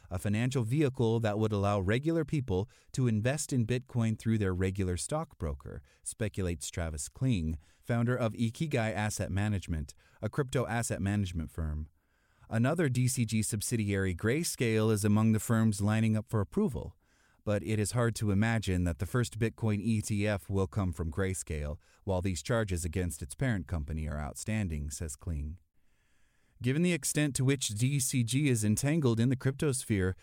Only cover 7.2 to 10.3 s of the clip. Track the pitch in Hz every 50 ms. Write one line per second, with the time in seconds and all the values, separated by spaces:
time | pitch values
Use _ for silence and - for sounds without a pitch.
7.2 | 127 131 123 92 80 80 78 78 - - _ _ _ - 123 117 120 120 127 117
8.2 | 120 110 107 - 117 113 113 - 165 156 143 123 110 110 110 95 107 107 - -
9.2 | 101 - - 98 104 107 107 95 - - 85 78 73 - - - _ _ _ _
10.2 | - 110